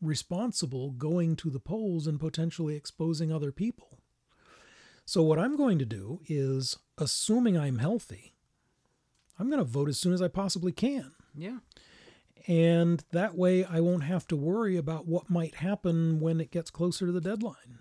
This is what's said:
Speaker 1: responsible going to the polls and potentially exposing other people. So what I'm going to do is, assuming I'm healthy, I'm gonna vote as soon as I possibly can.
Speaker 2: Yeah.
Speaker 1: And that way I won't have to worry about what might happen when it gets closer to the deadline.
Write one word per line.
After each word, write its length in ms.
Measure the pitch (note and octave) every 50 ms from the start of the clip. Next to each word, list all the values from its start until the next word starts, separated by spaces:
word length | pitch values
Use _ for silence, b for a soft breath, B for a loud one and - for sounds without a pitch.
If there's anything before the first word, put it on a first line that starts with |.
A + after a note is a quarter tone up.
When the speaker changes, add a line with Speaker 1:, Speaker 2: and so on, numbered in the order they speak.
Speaker 1:
responsible 880 | E3 D#3 D3 - - - F3 F#3 A#3+ B3 - - E3+ B2+ C3+ B2+ C3 C#3+
going 460 | C3 A#2+ C#3+ D3+ E3+ F3+ E3+ E3 D#3+
to 140 | - - D#3+
the 100 | C3 C3
polls 460 | - - F#3 A3 A3 G3 F3 D#3+ D3
and 120 | D#3+ D3+ C#3
potentially 560 | D#3 D#3 - D#3+ E3 E3 - - D#3+ D3+ D3+
exposing 560 | D3 - - - - D#3+ E3 E3 D3 E3 D#3
other 200 | D#3+ D#3 D3 C#3+
people. 480 | C3+ - G3+ A#3+ - - - - - - _ _ _ _ _ _ b b b b b b b b b b b b b b b
So 160 | b - F3+
what 160 | D#3+ D#3 D#3 D#3
I'm 180 | F#3+ C4 D4+
going 220 | D4 C#4+ B3 F#3 D3+
to 60 | C3
do 360 | G#2+ A#2 G2 F#2+ G#2+ D3+ - -
is, 520 | - D#3 C#3+ C3+ C3+ C3+ C3+ C3 - - - _ _ _ -
assuming 580 | D#3 B2+ - - - - G#3+ B3 B3 A3+ F3+ D#3+
I'm 200 | D3 C#3 B2+ A2
healthy, 560 | B2+ E3+ A#3 A3+ - - F#2 - - - _ _ _ _ _ _ _ _ _ _ _ _ _ _ _ _ _ _ _ _ _ -
I'm 120 | G3 C4
gonna 140 | D4+ C4+ E3+
vote 240 | A#2 A#2+ C#3+ C#3+ D3
as 100 | C3+ -
soon 140 | - F3+
as 100 | F3+ F3+
I 60 | F#3 E3+
possibly 440 | - G3 G3 F#3 - F3+ E3+ F3+
can. 400 | E3+ - G#3+ C4+ C#4+ B3+ C3+ - - _ - _ -
Speaker 2:
Yeah. 240 | D3 E3 G#3 C4 A3+ - _ - b b b b b b b b b b b b b -
Speaker 1:
And 560 | - E3+ E3 E3 E3+ E3+ E3+ E3+ E3+ E3+ D3 - _
that 260 | - E3+ G3 G#3+ E3+
way 280 | F3+ F3+ F3+ F#3 F3+ F#3
I 160 | F3+ E3 E3
won't 240 | E3+ F3 F3+ F3 C#3
have 220 | D3+ F#3 E3 - -
to 80 | E3+
worry 400 | C#3+ C#3 E3 F#3+ A3+ A3+ G3+ F#3
about 300 | F3 C#3+ D3+ D#3+ D#3 -
what 240 | E3 E3 F3+ - -
might 260 | F3 E3+ E3 D#3+ -
happen 640 | - D3+ F#3+ G#3 - - F3 E3 E3 E3 E3 D#3+ D#3
when 200 | D#3 E3 E3 D#3+
it 100 | D#3+ -
gets 200 | - E3+ E3 -
closer 360 | - - E3+ F3+ E3+ - F#3+
to 60 | F3
the 80 | F3 F3+
deadline. 600 | D#3+ F#3+ A3 G#3+ A#3 G3+ - - - B2 A#2+ A#2